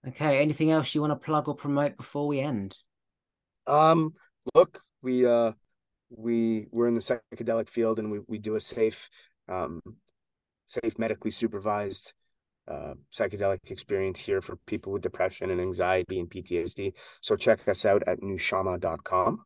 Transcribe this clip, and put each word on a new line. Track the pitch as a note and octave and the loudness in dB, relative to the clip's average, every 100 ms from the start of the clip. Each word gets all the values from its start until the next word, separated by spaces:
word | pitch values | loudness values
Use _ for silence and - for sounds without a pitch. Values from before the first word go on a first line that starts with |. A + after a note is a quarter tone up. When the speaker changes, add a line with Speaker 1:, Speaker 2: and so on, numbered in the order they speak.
| C3+ | -14
Speaker 1:
Okay. | - D#3 C#3 | -4 0 4
Anything | D3+ C#3+ D#3 | 2 2 2
else | D#3+ C3 D3+ | 2 2 -2
you | |
want | D3+ | 0
to | D3 - | -2 0
plug | D#3 D3 | 0 0
or | C#3+ | -6
promote | C#3+ C#3+ C#3+ C#3+ | -2 0 0 -4
before | A#2+ C#3+ D3 | -10 -4 -2
we | C#3+ | -2
end? | C#3+ A#2 G2 - _ _ _ _ _ _ _ _ - | -2 -4 -6 -12 _ _ _ _ _ _ _ _ 0
Speaker 2:
Um, | D3 D#3 E3 D#3+ - _ _ - - | 6 6 6 2 -4 _ _ 4 6
look, | F#3 - _ _ | 6 2 _ _
we, | B2+ B2+ B2 | -2 4 6
uh, | A#2 A2+ A2 _ _ _ _ _ | 6 2 -2 _ _ _ _ _
we, | A2+ A2+ A#2 A2+ A2 G#2 | -10 -2 2 2 0 -4
we're | A#2 A#2+ | 0 2
in | |
the | A#2 | 2
psychedelic | - A#2+ _ - A2+ A2+ G#2+ | 0 -2 _ -8 -2 -2 -2
field, | - A2+ A2 | 0 0 0
and | G#2+ | -4
we, | G#2 - | -8 -8
we | G#2+ | -8
do | G#2+ G#2+ | -4 -2
a | |
safe, | - - A2+ - - _ _ _ - | -2 2 0 0 -18 _ _ _ -10
um, | F#2 D2+ E2 - - - _ _ _ _ _ - | -6 -6 -8 -14 -20 -20 _ _ _ _ _ -10
safe | - A2+ - | -4 -4 -4
medically | A2+ G#2 A2 | -4 -4 -4
supervised, | - A2+ G#2 G#2 G#2 G2+ F#2+ - _ _ _ _ _ - | -2 -4 -2 -4 -2 -4 -6 -10 _ _ _ _ _ -14
uh, | D2 C#2+ C#2 _ | -10 -10 -14 _
psychedelic | - G2+ G2+ G2 F#2+ - | -6 -6 -2 -2 -2 -6
experience | F#2+ - G2 F#2+ F2 | -16 -6 -2 -2 -4
here | - G2 | -2 -2
for | - F#2+ - | -2 -14 -8
people | G#2+ - | -8 -4
with | G2 | -6
depression | F2+ - F#2 - F#2+ | -6 -2 -2 -2 -4
and | F2+ | -2
anxiety | F2+ F2+ F2+ F#2+ F2+ F#2+ | -2 -2 2 2 0 -6
and | F2 | -6
P | F#2 | -10
T | F2 F2 | -4 -4
S | E2+ | -4
D. | - G2 - - - | -6 -8 -8 -20 -8
So | - G#2 | -2 2
check | - A2 - | 4 2 4
us | G2 G#2 | 2 4
out | G2+ - | 4 2
at | F2+ | -4
nushama | G2 F#2 - F#2+ F#2+ F2+ | -4 -4 -2 -2 -2 -2
dot | F2 E2 | -4 -6
com | - F#2 F#2 A3 | -2 2 2 -2